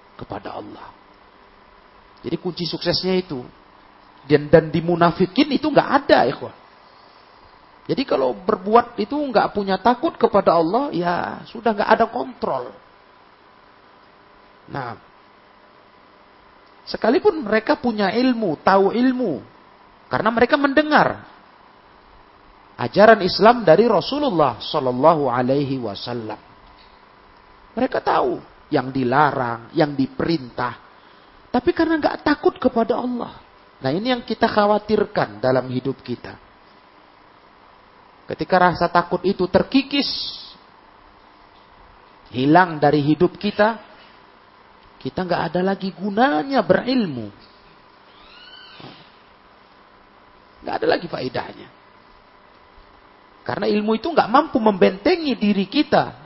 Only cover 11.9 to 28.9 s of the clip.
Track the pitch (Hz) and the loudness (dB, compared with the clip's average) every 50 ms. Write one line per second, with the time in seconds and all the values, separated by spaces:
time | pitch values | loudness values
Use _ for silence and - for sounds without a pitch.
11.9 | 220 208 226 214 - 247 - 262 226 - 226 196 143 131 123 120 104 - - - | 2 2 2 0 -2 -6 -8 -8 -10 -8 -6 -4 -4 -6 -6 -10 -14 -20 -20 -20
12.9 | _ _ _ _ _ _ _ _ _ _ _ _ _ _ _ _ _ _ _ - | _ _ _ _ _ _ _ _ _ _ _ _ _ _ _ _ _ _ _ -20
13.9 | _ - _ _ _ - - _ - - - - - - - - - 139 127 117 | _ -20 _ _ _ -20 -20 _ -20 -20 -20 -20 -20 -20 -20 -14 -12 -12 -10 -12
14.9 | 110 - - - _ _ _ _ _ _ _ _ _ _ _ - _ _ _ _ | -14 -16 -20 -20 _ _ _ _ _ _ _ _ _ _ _ -20 _ _ _ _
15.9 | _ - - - _ _ _ _ _ _ - - _ - _ _ _ - - - | _ -20 -20 -20 _ _ _ _ _ _ -20 -20 _ -20 _ _ _ -20 -16 -14
16.9 | - - - 214 262 359 - 415 349 311 247 202 214 220 - - 302 - - 240 | -8 -4 0 2 2 2 2 0 0 0 -2 -2 -2 0 0 0 -2 -2 -2 -4
17.9 | 214 208 202 180 175 233 254 262 247 226 220 180 147 - - 190 190 196 196 190 | -2 0 -2 0 0 0 0 0 0 0 -2 -2 -2 0 2 4 4 4 4 2
18.9 | - 233 247 262 254 254 254 196 139 104 - - - - - - - - - - | 2 2 0 0 0 0 -2 -4 -4 -6 -8 -14 -20 -20 -20 -20 -20 -20 -20 -20
19.9 | _ - _ - 127 127 - 220 233 226 247 240 302 285 277 277 269 311 302 302 | _ -20 _ -6 -4 -2 -2 0 0 2 2 2 2 2 2 2 2 2 2 4
20.9 | 302 220 156 123 101 101 - - - - - - - - - - - - - - | 4 4 4 2 0 -6 -14 -20 -20 -20 -20 -20 -20 -20 -20 -20 -20 -20 -20 -20
21.9 | - - - - - - - _ _ _ - - - - - - - - 120 120 | -20 -20 -20 -20 -20 -20 -20 _ _ _ -20 -20 -20 -20 -20 -16 -10 -8 -6 -2
22.9 | - 175 208 226 220 208 175 185 - - 185 226 247 247 214 160 156 190 226 240 | 2 6 8 8 6 6 4 -2 0 4 6 4 4 4 4 4 6 6 6 4
23.9 | 214 170 147 - 269 294 294 269 185 160 147 127 113 - - - - 156 131 127 | 2 0 0 -2 -4 -4 -2 -2 0 2 0 0 0 -4 -8 -6 -4 -4 -2 -2
24.9 | 123 123 139 156 175 151 143 127 117 127 127 123 135 147 143 127 135 131 120 107 | 0 2 4 4 4 4 2 0 0 0 0 0 0 0 -2 -2 -4 -6 -6 -8
25.9 | 98 - - 123 120 120 110 107 104 - - - - - - - - - - - | -10 -10 -10 -10 -10 -8 -10 -10 -12 -14 -16 -20 -20 -20 -20 -20 -20 -20 -20 -20
26.9 | - - - - - - - - - - - - - - - - - 220 254 262 | -20 -20 -20 -20 -20 -20 -20 -20 -20 -20 -20 -20 -20 -20 -20 -12 -6 -4 -4 -2
27.9 | - - - - - 320 - - - - - - - - - - 147 139 123 135 | -2 -4 -2 0 0 0 0 0 -2 -4 -8 -16 -20 -20 -8 -2 -2 -2 -2 -2